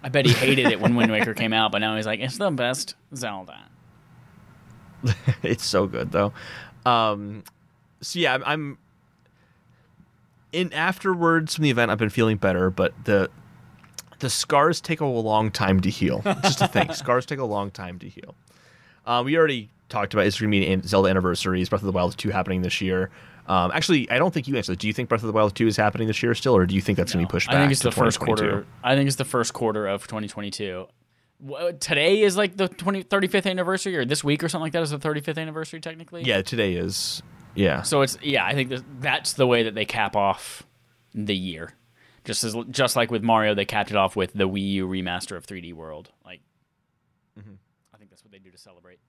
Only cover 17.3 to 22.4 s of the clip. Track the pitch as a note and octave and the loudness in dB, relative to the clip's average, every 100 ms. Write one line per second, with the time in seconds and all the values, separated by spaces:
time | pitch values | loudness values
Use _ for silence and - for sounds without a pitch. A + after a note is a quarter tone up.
17.3 | C#3 A#2+ G#2 G2+ - F2+ F2+ - - - | -6 -4 -4 -4 -10 -14 -14 -16 -18 -20
18.3 | - _ _ _ _ _ _ - A#2+ B2+ | -20 _ _ _ _ _ _ -2 0 2
19.3 | D#3+ D#3+ B2+ G#2 _ _ A2 G2 G#2+ G2 | 4 4 2 -6 _ _ -4 0 2 2
20.3 | - G#2+ G2+ F2 F#2+ F2+ G2 F#2+ F#2+ F2+ | 2 2 2 4 0 2 4 4 4 2
21.3 | F2+ F#2 F#2 F2 G2+ G2 F#2 F2+ - G#2+ | 0 0 0 0 -2 -2 0 -2 -2 -4
22.3 | F#2+ | -2